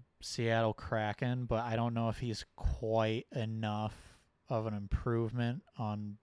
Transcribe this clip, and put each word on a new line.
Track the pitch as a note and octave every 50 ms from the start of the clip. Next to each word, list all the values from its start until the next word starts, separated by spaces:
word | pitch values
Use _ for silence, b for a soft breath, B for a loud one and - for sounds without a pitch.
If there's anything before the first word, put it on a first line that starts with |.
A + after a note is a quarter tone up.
| A#2 _ _ -
Seattle | - - - - A#2+ A2+ A2+ A2+ A2+ A2 G#2+
Kraken, | - - - - A2 G#2+ G#2+ G2+ - C3+ B2 B2 B2+ B2
but | A#2 A#2 A2 A#2
I | A#2+ A2+
don't | A2+ A#2 A#2+ A#2
know | A#2 A#2 A2+
if | G#2+ -
he's | - A#2+ A2 - - - _
quite | - - - - - - A2+ A2 A2+ A2 A2 A2 A#2 - - -
enough | C#3 A2+ A2+ A2 A2 A2 G#2+ G#2 G#2+ G#2+ G#2+ - - - - - - _ _ _ _ _ -
of | C#3 A2+ A2
an | A2 G#2+
improvement | G#2 G2+ G2+ - - - B2+ A#2 A#2 A#2 A2 A2 B2 A#2+ A#2+ A#2+ E3+ - _ - -
on | A#2+ G#2+ G#2+ G#2+ G#2 G#2 G2+ G#2